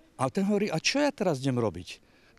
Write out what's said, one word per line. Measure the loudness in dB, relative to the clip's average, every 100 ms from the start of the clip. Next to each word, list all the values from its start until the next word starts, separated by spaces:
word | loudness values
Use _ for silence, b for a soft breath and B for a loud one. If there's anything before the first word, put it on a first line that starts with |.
| _ -4
a | -2
ten | 0 0
hovorí, | 2 0
a | 0
čo | 0 2
ja | 0
teraz | 0 0 0
idem | 0 2
robiť? | 0 -2 -10 -16 b b b